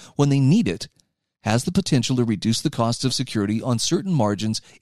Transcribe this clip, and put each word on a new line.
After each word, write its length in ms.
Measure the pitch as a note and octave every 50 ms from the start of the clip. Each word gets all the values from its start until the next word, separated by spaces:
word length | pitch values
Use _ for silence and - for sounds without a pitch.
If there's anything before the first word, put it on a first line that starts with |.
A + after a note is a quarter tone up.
| - - -
when 120 | - C#3+ C#3+
they 100 | C#3 C#3
need 300 | C3+ C3 E3+ A#3 G3 G2
it 200 | E2 - - - _ _ _ _ _ _ _ _ _ _ -
has 220 | G#2+ G#2+ A#2+ -
the 80 | F#3+ F3+
potential 440 | F#3+ D#3 - D#3 B2+ A2+ - C3
to 80 | B2 A#2+
reduce 360 | A2+ G#2+ F2 - A2 A2+ -
the 100 | - D#3+
cost 340 | - - A2+ A#2 A#2 - -
of 100 | B2+ -
security 480 | - - - - A2 G2+ G2+ G#2+ A2+ -
on 160 | C3 A#2+ A2
certain 340 | - - E3+ - G3+ F#3+ F3
margins 480 | C#3 G#2+ G#2 G#2 F2+ G#2+ A2 A2 - - - - _